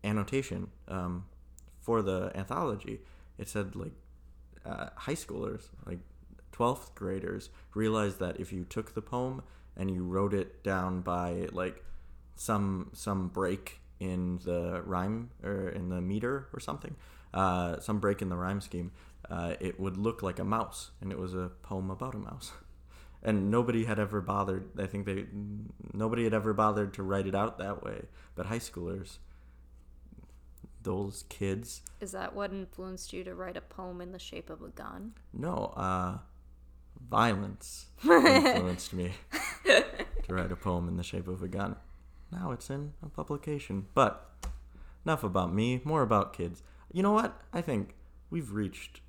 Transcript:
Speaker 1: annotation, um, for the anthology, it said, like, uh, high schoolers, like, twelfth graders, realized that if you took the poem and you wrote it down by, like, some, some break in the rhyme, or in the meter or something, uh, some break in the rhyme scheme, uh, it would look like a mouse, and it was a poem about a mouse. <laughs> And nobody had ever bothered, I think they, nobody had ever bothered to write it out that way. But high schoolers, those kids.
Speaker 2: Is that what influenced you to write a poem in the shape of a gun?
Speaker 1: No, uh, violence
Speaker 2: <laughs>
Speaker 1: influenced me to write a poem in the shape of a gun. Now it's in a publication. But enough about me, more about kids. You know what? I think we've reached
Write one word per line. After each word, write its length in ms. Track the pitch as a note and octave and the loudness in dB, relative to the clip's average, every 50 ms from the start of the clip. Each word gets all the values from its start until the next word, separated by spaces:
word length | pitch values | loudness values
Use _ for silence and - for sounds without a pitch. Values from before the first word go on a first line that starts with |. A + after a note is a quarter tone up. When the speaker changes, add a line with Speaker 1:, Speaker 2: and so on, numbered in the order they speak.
| - | 2
Speaker 1:
annotation, 640 | G#2 G#2+ G#2+ G2+ - C3+ C3+ C3 - F2+ F#2 F#2 - - - - | 2 2 2 2 2 0 0 0 0 -4 -4 -4 -6 -10 -18 -10
um, 380 | - - F#2+ F2+ F2+ F2+ F2 F#2+ - - - - - - - - - - - | -6 -4 -2 -2 -2 -2 -4 -6 -10 -16 -20 -20 -20 -20 -20 -20 -20 -20 -10
for 200 | - - A#2 A2+ | 0 2 2 4
the 300 | G2+ F#2+ F#2 F2+ F#2+ G2 - | 4 4 2 2 0 -2 -2
anthology, 680 | F#2+ F#2+ - - E3 F3 C#3 G#2 G2 - - A2+ A2 - - - - - - - | -4 -4 -2 -2 0 0 0 0 -2 -4 -8 -8 -8 -10 -16 -20 -20 -20 -18 -10
it 120 | - G2+ - | -10 -10 -4
said, 260 | - G#2+ G2 F#2+ - | -2 -2 -2 -2 -4
like, 160 | G2 - - - - - - - - - - - - - - - - - | -6 -8 -8 -8 -12 -18 -20 -20 -20 -20 -20 -20 -20 -20 -20 -20 -14 -10
uh, 220 | - - - - - - | -8 -6 -6 -8 -8 -10
high 200 | - - - D3 | -8 -4 -4 -4
schoolers, 480 | - - - - - - - - A2 - - - - - | -4 -4 -8 -6 -4 -4 -4 -4 -6 -10 -14 -18 -14 -10
like, 140 | - F2 F2 - - - - - - - - - - - | -8 -8 -8 -10 -14 -18 -20 -20 -20 -20 -20 -20 -20 0
twelfth 420 | - A#2+ A#2+ C3+ - - - - | 2 4 4 4 0 -6 -16 -12
graders, 540 | - G2+ F#2 F#2+ F#2+ F#2 F2+ F#2 G2+ - - - - - - - | -6 -4 -2 -2 -2 -2 -4 -4 -4 -6 -10 -16 -20 -20 -6 0
realized 460 | G#2 A2 A2 A2 A2 G#2 G2+ F#2 - | 2 4 4 4 4 4 2 2 0
that 200 | F#2 F2 - - | -2 -2 -2 -4
if 140 | F2+ F2+ F#2+ | -6 -6 -4
you 100 | F#2 F2 | -6 -6
took 300 | - - A2+ A2 - - | -4 -4 -4 -4 -4 -6
the 60 | A2 | -8
poem 400 | - - - B2 B2+ C3 C3 C3 - - - - - - - | -6 -2 -2 -2 0 -2 -4 -6 -10 -14 -18 -20 -20 -16 -6
and 160 | - F#2+ F#2+ | -2 0 0
you 140 | F#2 F2+ F2+ | 0 0 0
wrote 280 | F2+ F#2 F#2+ G2 G2+ G2+ | 2 2 4 4 4 4
it 300 | G2 F#2 - - - - | 2 0 0 -6 -4 0
down 380 | G2+ F#2+ F#2 F2+ F#2 F#2 F2+ | 0 2 2 2 2 0 0
by, 480 | F2+ F2+ F2+ F2 F2 F2 F2 F2 F2 E2 | 0 0 0 2 2 0 0 0 -2 -2
like, 320 | - F2+ F2+ F2+ - - - - - - - - - - - - - | -2 -2 -2 -2 -2 -6 -10 -10 -10 -10 -10 -12 -16 -18 -18 -18 -12
some, 540 | - - - A2 G2+ G2+ G2 G2 F#2 - - - | -8 0 2 2 4 4 2 2 0 -2 -6 -10
some 340 | - - G#2+ G2+ F#2+ F#2 | -8 -4 -2 0 0 0
break 540 | F2+ - F2+ F#2+ F2+ F#2+ G2 - - - - - - - - | 0 0 2 2 2 2 0 -4 -12 -14 -14 -18 -20 -10 -6
in 400 | F#2+ F#2 F#2 F2+ F2+ F2+ F2+ F2 - | -4 -2 0 0 0 0 0 -2 0
the 360 | F2 F2 F2 F2 F2 F2+ F2+ E2+ | 0 0 0 0 0 -2 -4 -2
rhyme, 440 | - F#2 F2 F#2 G2 A2 A2+ A#2+ A#2+ - - - | -2 0 0 0 0 0 -2 -4 -8 -12 -8 -4
or 240 | G2 G2+ F#2+ F#2+ | -4 -2 -2 -2
in 220 | F2+ - G2+ F2+ F2+ | -2 -2 -2 -2 -2
the 100 | F2+ F2+ | 0 0
meter 480 | F2+ F#2 G2 G#2+ A#2 B2 C#3 C#3 C3+ - - | 0 2 0 2 0 0 -2 -2 -6 -8 -12
or 80 | C3 | -10
something, 340 | - - C#3+ C#3+ - D3 D3+ - - - - - - - - | -6 -6 -6 -6 -6 -10 -12 -12 -14 -20 -20 -20 -16 -6 2
uh, 440 | F#2+ F#2+ F#2 F2+ F2+ F2 E2+ E2 - | 4 4 4 4 4 2 0 0 -2
some 180 | - - G#2+ G#2 | 0 0 0 4
break 220 | G2+ G2+ G2+ - | 4 4 4 2
in 80 | G#2 F#2 | 0 -2
the 80 | F2+ | 0
rhyme 240 | F2 F2+ F#2 G2 G2+ | 0 0 0 -2 -2
scheme, 320 | - - - F2 F2 F2+ - - - - - - - - | -4 -4 -4 -4 -4 -4 -8 -14 -18 -20 -18 -18 -10 -6
uh, 260 | F2 E2+ F2 E2+ D#2 - | -4 -2 0 -2 -2 -2
it 180 | - F#2 - | -2 -4 -2
would 200 | - F#2+ G2 F2+ | -2 -2 -2 0
look 260 | F#2+ G#2 A2+ A2+ - G2 | 2 0 0 0 0 -2
like 160 | F#2 F2+ - | -2 -2 0
a 40 | F#2+ | 0
mouse, 460 | G2 G#2+ A2+ G#2+ - - - - - - - | 0 2 0 0 -2 -6 -12 -12 -12 -12 -10
and 100 | F#2+ F#2+ | -6 -6
it 60 | G2 - | -4 -4
was 140 | F#2 F#2 F#2 | -4 -4 -2
a 180 | F#2 F2+ F2+ - - - | -2 -4 -4 -6 -12 -10
poem 260 | - G2 F#2+ F#2+ F#2+ | -6 -4 -4 -2 -4
about 240 | F#2+ F#2 B2+ C3 C3 | -4 -4 -6 -6 -6
a 40 | G#2+ | -8
mouse. 340 | G2+ - - - - - - | -8 -8 -10 -10 -12 -14 -14
<laughs> 40 | - - - - - - - - - - - - - - | -16 -18 -18 -20 -20 -20 -20 -20 -20 -18 -18 -18 -4 2
And 260 | A2+ G#2+ G2+ F#2+ G2+ | 2 4 4 4 6
nobody 360 | G#2+ A#2+ A#2+ A#2+ A#2 A2+ A2 | 6 6 6 6 4 4 4
had 120 | A#2 G#2+ | 2 2
ever 240 | G#2 G#2 G2 G#2+ G#2 | 2 2 2 0 -2
bothered, 480 | F2+ G2 G2+ G2+ G2 G2 F#2+ F#2+ F#2+ - - | 0 2 2 2 2 2 0 -2 -4 -6 -4
I 80 | - G2 | -4 -4
think 220 | F#2+ G2 G2+ G2 | -2 -2 -4 -2
they, 180 | G2+ F#2+ G2 - - - G2+ G#2 G#2 G#2 G#2 G#2+ - - - - - - | -2 -2 -2 -4 -6 -6 -6 -6 -6 -6 -8 -8 -10 -10 -12 -12 -8 -2
nobody 320 | G2 A2 A2 A2+ A#2 A#2 | 0 0 2 4 4 4
had 80 | A2+ A2 | 6 4
ever 180 | G#2+ G2+ A2 G#2 | 4 4 4 4
bothered 400 | G2 G#2+ G#2+ G#2 G#2 G2+ G2 - | 6 6 6 6 4 2 0 -2
to 80 | - | -4
write 240 | G2 F#2+ G2 G2 F#2+ | 0 2 2 2 4
it 80 | G2 F#2+ | 4 4
out 240 | G2 G#2 A2+ - | 2 2 2 0
that 260 | - F#2+ G2 G2+ - - | -2 -4 -4 -4 -4 -4
way. 200 | - G#2 - - - - - - - - | -6 -6 -6 -10 -12 -14 -18 -20 -12 -6
But 100 | - F#2 | -6 -4
high 140 | F#2+ A2+ A#2 | -2 -2 -4
schoolers, 580 | A#2 - - F#2 E2+ E2+ F2+ G2 F2+ - - - - - - - - - - - - - - - - - - - - - - - - - - - - - - - - - - - G#2+ | -4 -6 -8 -6 -4 -4 -4 -4 -6 -8 -12 -16 -16 -18 -18 -20 -20 -20 -20 -20 -20 -20 -20 -20 -20 -20 -20 -20 -18 -18 -18 -18 -18 -20 -20 -20 -20 -20 -18 -18 -18 -18 -18 -8 -4
those 400 | A#2 F#2+ F#2+ G2+ G2 G2+ - - - | -2 0 0 0 -2 -4 -8 -12 -12
kids. 520 | - - G2+ G2 F#2+ G2+ A#2 - - - - - - - | -4 -2 0 0 0 0 -2 -8 -10 -12 -12 -14 -10 -10
Speaker 2:
Is 120 | G#3 F#3 | -10 -8
that 240 | F#3+ F#3+ F#3+ - - | -6 -4 -6 -4 -4
what 160 | G3+ G3+ G3 | -4 -4 -4
influenced 600 | G3 G3 F#3 F3+ - - F#3 F#3+ F#3 F3+ - - - | -4 -6 -8 -8 -10 -10 -8 -8 -8 -8 -10 -8 -8
you 100 | F3+ F#3 | -8 -8
to 100 | F#3 F3+ | -8 -8
write 240 | F3 F#3 F3+ F3+ | -8 -8 -8 -8
a 40 | F3+ | -8
poem 400 | - - - - F#3 F3+ F3+ F3+ | -10 -10 -10 -10 -8 -8 -8 -8
in 100 | F3+ F3+ | -8 -10
the 80 | F#3 F3+ | -10 -12
shape 300 | - - - F3 E3 - | -12 -10 -10 -10 -10 -10
of 120 | D#3+ - | -12 -12
a 60 | - - | -12 -14
gun? 440 | - - - - - - G3 A3+ G#3+ - - - - | -12 -10 -10 -10 -10 -10 -10 -12 -12 -14 -18 -10 -6
Speaker 1:
No, 400 | - C3 E3 F3+ - G#2 - - | -4 -2 0 0 0 -2 -2 -2
uh, 440 | - F#2+ F#2 F#2 F#2 F#2 F2+ F#2 - - - - - - - - - - - - - - - - - - - | -2 0 2 2 2 0 0 -2 -6 -8 -12 -20 -20 -20 -20 -20 -20 -20 -20 -20 -20 -20 -18 -16 -16 -8 0
violence 800 | A2 G#2+ A2+ A#2 G#2 F#2+ G2+ G2 G2 - - - - - - - - | 4 6 6 6 6 2 0 -4 -6 -8 -12 -12 -12 -12 -14 -16 -16
Speaker 2:
<laughs> 80 | - - | 0 10
Speaker 1:
influenced 920 | D4 E4+ E4 B3+ E4+ C4+ C4+ C#4+ C4 A#3+ - F2+ F2+ F2+ F2 - - - | 12 12 12 12 12 10 10 10 8 6 6 4 2 0 -2 -4 -4 -2
me 200 | F2+ F2 F2+ F#2 - - - - - - - - - - | -2 -2 -2 -2 -6 -10 -6 -4 -4 -4 -4 -6 0 8
to 680 | - - - - - - - - - - - - - F#2 | 8 10 10 8 4 -4 -6 -6 -2 -2 -2 0 0 0
write 180 | F#2 F2+ F2+ | 0 2 0
a 40 | F2+ | -2
poem 320 | - - G2+ F2+ F2 F2 | -2 0 2 2 2 2
in 100 | E2+ F2+ | 0 0
the 60 | F2 F2 | -2 -2
shape 240 | - - F#2 F2+ | -2 -4 -4 -2
of 140 | F#2 F#2 F#2 | -2 -4 -4
a 60 | F#2 | -4
gun. 280 | F#2 F#2 G2 G2+ G2 G2 - - - - - - - - - - - | -4 -2 0 -2 -2 -2 -6 -10 -16 -18 -18 -18 -20 -18 -18 -14 -10
Now 200 | E3+ F3+ F#3 D#3+ | -6 -4 -2 -2
it's 180 | B2 A#2+ - - | -4 -4 -6 -6
in 240 | C3+ C#3 D3 D3 D3 - - | -6 -4 -4 -6 -8 -10 -12
a 60 | D3 | -10
publication. 800 | - - D3 - D3 C#3+ - D3+ D3+ C#3+ - - G2 G2 F#2+ - - | -6 -6 -4 -2 -4 -4 -2 -4 -4 -4 -2 -2 -2 -2 -2 2 6
But 360 | C#3 C3 G#2 - - - - - - - - - - - - - - - - - - - | 8 8 8 6 0 -12 -16 -14 -8 -6 -6 -6 -8 -12 -16 -16 -16 -16 -16 -16 -4 2
enough 180 | E3 D#3 D3 - | 2 2 4 2
about 300 | G2+ F2+ F#2+ F2+ F2 F2 | 4 4 4 4 6 4
me, 280 | G#2 A2+ A#2+ B2+ B2+ C3 | 4 4 4 4 2 2
more 180 | D3 D#3 D#3 | 2 4 4
about 320 | C3 G#2+ A2+ G#2 G2 - - | 6 6 6 6 6 4 0
kids. 280 | - F2 F2 E2+ - - - - - - - | -2 -2 -2 -2 -8 -14 -18 -18 -20 -18 -4
You 100 | - F3+ F#3+ | 0 4 6
know 80 | G3+ | 8
what? 300 | G#3 G#3+ A#3+ - - - - - | 8 6 6 4 -2 -6 -14 -4
I 100 | - E3 | -2 -2
think 340 | E3+ D#3+ C3 G#2 G2 - - - - - - - - - | 0 2 2 2 0 -2 -8 -18 -20 -20 -20 -20 -12 -4
we've 220 | D#3+ E3+ D3 A2 | -4 -2 -2 -2
reached 500 | G2 G#2+ G#2 F#2 - - - - - - - | 0 0 0 -2 -2 -8 -14 -14 -14 -18 -20